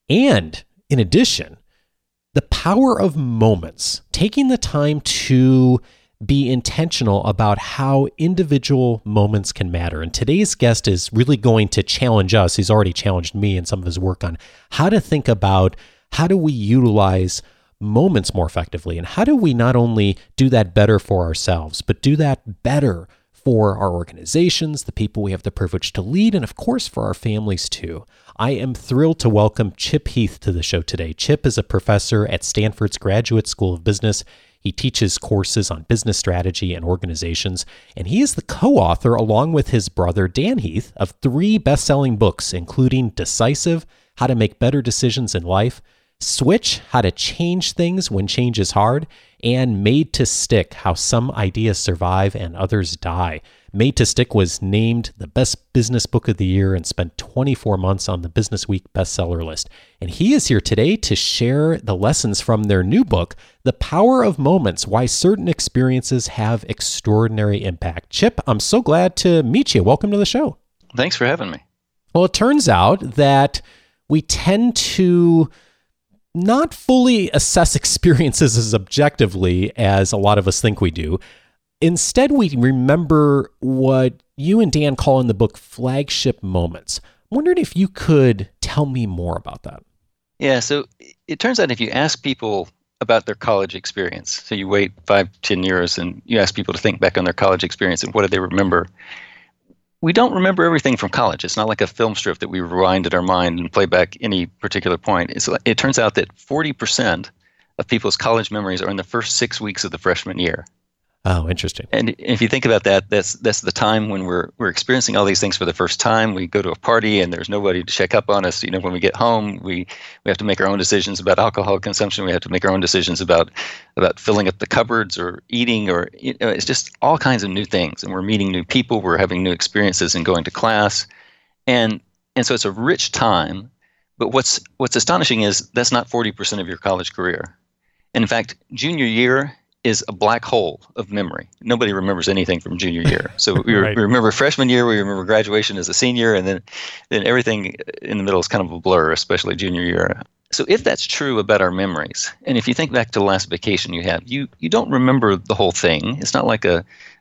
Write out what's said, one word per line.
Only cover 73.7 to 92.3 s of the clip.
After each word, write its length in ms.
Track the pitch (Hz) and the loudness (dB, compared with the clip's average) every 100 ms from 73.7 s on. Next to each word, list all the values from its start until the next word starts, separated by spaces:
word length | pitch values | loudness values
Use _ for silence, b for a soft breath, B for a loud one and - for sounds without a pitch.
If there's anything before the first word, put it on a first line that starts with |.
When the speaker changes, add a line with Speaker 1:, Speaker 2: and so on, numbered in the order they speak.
| b b b b | b b b b
Speaker 1:
we 140 | 151 | -2
tend 560 | - - - 208 240 233 | 0 -2 0 2 2 0
to 720 | - - 185 175 170 165 160 b b b b b _ _ _ 170 | -2 0 4 4 6 6 4 b b b b b _ _ _ -4
not 380 | 190 254 320 | 0 2 0
fully 560 | - - 254 247 226 185 | -2 2 4 4 2 2
assess 460 | - - - 170 - | 0 0 2 2 2
experiences 800 | - - 175 139 156 - 143 113 | -2 2 4 4 4 2 2 2
as 160 | 113 | 0
objectively 960 | 110 95 - 147 - 110 95 90 90 98 - | -2 -2 0 0 2 0 2 0 2 0 0
as 340 | 101 98 95 | 0 2 2
a 60 | 104 | 2
lot 220 | 101 104 | 2 4
of 80 | 95 | 2
us 120 | - | 0
think 220 | 113 104 | 0 0
we 80 | 92 | 0
do. 300 | 80 78 90 b b b b _ _ | -2 -4 -6 b b b b _ _
Instead, 520 | 160 175 - - 277 | 0 0 0 2 2
we 180 | 285 196 131 | 2 0 2
remember 920 | 123 131 131 156 156 156 147 139 131 _ | 2 2 2 2 2 4 4 2 0 _
what 640 | 131 131 131 131 127 - _ - | -4 0 2 2 2 -2 _ -6
you 240 | 151 214 | 0 2
and 120 | 196 | 2
Dan 240 | 151 147 131 | 2 0 0
call 240 | - 131 | 2 4
in 80 | 123 | 2
the 80 | 101 | 2
book 240 | 113 - | 0 -2
flagship 800 | - - 123 135 143 - 135 - | -20 -6 -4 -2 -4 -2 -2 -2
moments. 580 | 98 92 85 85 - - b b b | -2 -2 -2 -4 -10 -12 b b b
I'm 60 | 247 | -2
wondering 240 | 320 359 | 2 2
if 160 | 311 170 | 0 0
you 120 | 190 | -2
could 640 | - - 151 131 101 - _ | 0 2 4 6 2 -4 _
tell 260 | - - 143 | -6 -2 -2
me 180 | 127 110 | -2 -4
more 320 | 87 87 82 | -4 -4 -6
about 240 | - - | -8 -16
that. 220 | - - - _ _ _ _ - | -16 -18 -20 _ _ _ _ -6
Speaker 2:
Yeah, 200 | 135 127 | 0 0
so 260 | - 143 - _ - _ - | 0 -4 -6 _ -20 _ -12
it 100 | 156 | -4
turns 220 | 233 233 | -2 0
out 100 | 180 | -2
if 100 | 117 | -2
you 120 | 113 | -4
ask 320 | 131 151 - | -2 -2 -2
people 440 | 143 | -6